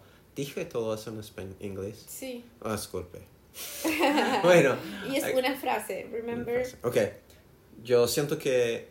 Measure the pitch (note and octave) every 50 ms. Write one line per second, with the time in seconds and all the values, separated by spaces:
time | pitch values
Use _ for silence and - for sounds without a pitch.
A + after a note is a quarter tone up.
0 | - - - - - _ - - C#3+ C#3+ - G#3+ E3+ E3 - A#2+ A2+ A2 A2 G#2+
1 | A2 A#2+ A2 G#2+ G#2 - - - F#2+ F#2+ F#2+ - - G2+ F#2+ G2 F#2+ G2+ G#2 -
2 | - - - - - C4 B3 A#3+ A#3+ - - - - A2+ G#2+ G2+ - - - F#2
3 | E2+ - - - - - - - - - - - - - - - - E4 D#4 D#4
4 | F4 - D4 D4+ A3+ A#3 C4 - - F3 F3+ E3+ D3 C3+ A#2+ - - - - -
5 | - A3+ C4+ C#4+ - - - C4 B3+ C4 C#4 C4+ - C4 A#3+ G#3+ G#3+ - F#3+ F3+
6 | - - - A#3 A3+ A#3 A#3 A#3+ A#3+ A#3 A#3+ B3 B3+ B3 - - - A#2+ - B2
7 | G#2 G2 - - - - - - - - - - - - - - A2 A#2+ B2 A#2+
8 | A#2+ A#2 - D#3 D3 C#3+ D#3 C#3+ - D3 C3 B2 A#2+ A#2 A#2 - - -